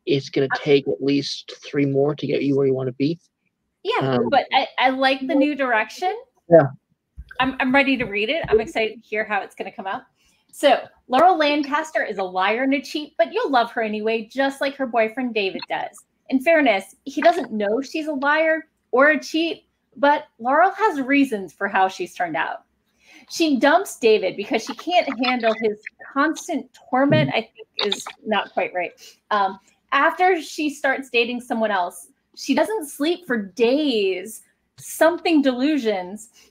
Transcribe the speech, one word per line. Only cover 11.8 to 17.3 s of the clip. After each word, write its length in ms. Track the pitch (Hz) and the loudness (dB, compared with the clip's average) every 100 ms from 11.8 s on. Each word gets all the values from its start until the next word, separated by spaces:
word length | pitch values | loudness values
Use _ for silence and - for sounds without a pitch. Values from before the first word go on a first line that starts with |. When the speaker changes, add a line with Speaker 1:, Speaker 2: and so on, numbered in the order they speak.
| 311 320 | -4 -6
Speaker 2:
is 140 | - 196 | -4 -6
a 60 | |
liar 400 | 185 180 196 220 | -4 0 0 0
and 100 | 269 | 0
a 80 | 277 | -2
cheat, 320 | 277 311 294 - | -2 -10 -10 -2
but 140 | 330 | -2
you'll 200 | 392 427 | 0 0
love 200 | 254 220 | 2 0
her 100 | 247 | -2
anyway, 460 | 220 214 214 226 226 | -4 -2 -2 -2 -4
just 300 | 254 269 269 | -2 -2 -2
like 140 | 277 277 | -6 -4
her 120 | 262 | -2
boyfriend 460 | 233 220 220 247 | 0 0 -2 -4
David 280 | 220 190 170 - | -2 -2 -6 -8
does. 340 | 160 160 - _ _ _ | -8 -8 -12 _ _ _
In 120 | 269 | 0
fairness, 540 | 262 330 262 196 - - - | 4 4 4 2 -2 -16 -10
he 160 | 302 | 2
doesn't 300 | 311 | 2